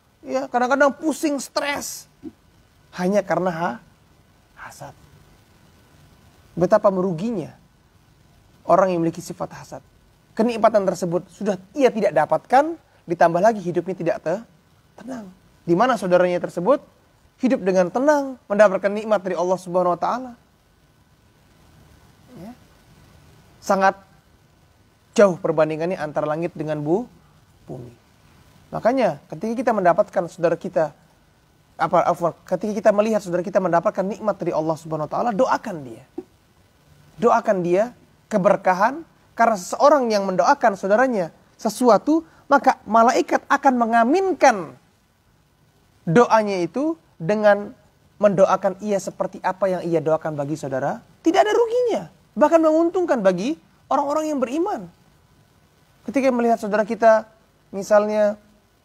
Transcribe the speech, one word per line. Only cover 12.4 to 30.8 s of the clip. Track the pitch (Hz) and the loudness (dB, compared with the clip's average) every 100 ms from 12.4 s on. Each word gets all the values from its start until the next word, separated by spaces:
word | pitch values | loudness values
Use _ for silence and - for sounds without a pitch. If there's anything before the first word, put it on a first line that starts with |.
| - 254 311 330 _ _ | 2 2 2 -4 _ _
ditambah | - 170 175 165 | -6 2 2 4
lagi | 208 214 | 2 2
hidupnya | 175 170 170 185 | -4 -4 -4 -4
tidak | 165 - | -4 -4
te-, | 156 190 233 _ _ _ _ - | -4 -6 -8 _ _ _ _ -20
tenang. | 233 254 196 - _ _ - | -16 -16 -16 -20 _ _ -2
Di | 170 | 2
mana | 247 233 | 2 0
saudaranya | 190 175 180 175 | 2 2 4 0
tersebut | 175 175 180 285 - _ _ _ _ - | -4 -4 0 0 -2 _ _ _ _ -4
hidup | 254 262 | -2 -2
dengan | 185 185 180 | 0 0 0
tenang, | 240 285 294 269 254 - | 0 2 2 0 -10 -4
mendapatkan | 202 208 190 196 | 4 4 4 -4
nikmat | 208 220 208 | -4 -2 -2
dari | 190 165 | -2 -4
Allah | 180 185 | -2 -4
Subhanahu | 185 175 180 170 | -2 -2 0 -2
wa | |
Ta'ala. | 175 226 254 233 _ _ _ _ _ _ _ _ _ _ _ _ _ _ - - _ _ _ 247 | -4 -4 -8 -18 _ _ _ _ _ _ _ _ _ _ _ _ _ _ -20 -20 _ _ _ -20
Ya. | 196 247 _ _ _ - _ _ _ _ _ - | -20 -20 _ _ _ -20 _ _ _ _ _ -12
Sangat | - 208 294 - _ _ _ _ _ _ _ _ _ _ _ | -2 2 2 0 _ _ _ _ _ _ _ _ _ _ _
jauh | - 202 165 | 4 4 2
perbandingannya | 175 160 156 156 165 190 | -2 0 0 0 -4 -4
antara | 151 147 | -6 -4
langit | 151 151 170 - | -4 -4 -6 -6
dengan | 156 151 | -6 -4
bu-, | 147 185 247 - _ _ _ _ - | -2 -2 -4 -16 _ _ _ _ -18
bumi. | 135 123 120 _ _ _ _ _ _ - | -16 -16 -20 _ _ _ _ _ _ -12
Makanya | 156 202 269 208 143 - | -2 0 2 0 -2 -12
ketika | 156 220 | -10 -8
kita | 233 247 214 | -4 -2 2
mendapatkan | 175 165 - 196 170 | 2 2 0 -2 -6
saudara | - 165 165 | -2 -2 -2
kita, | 185 180 | -4 -2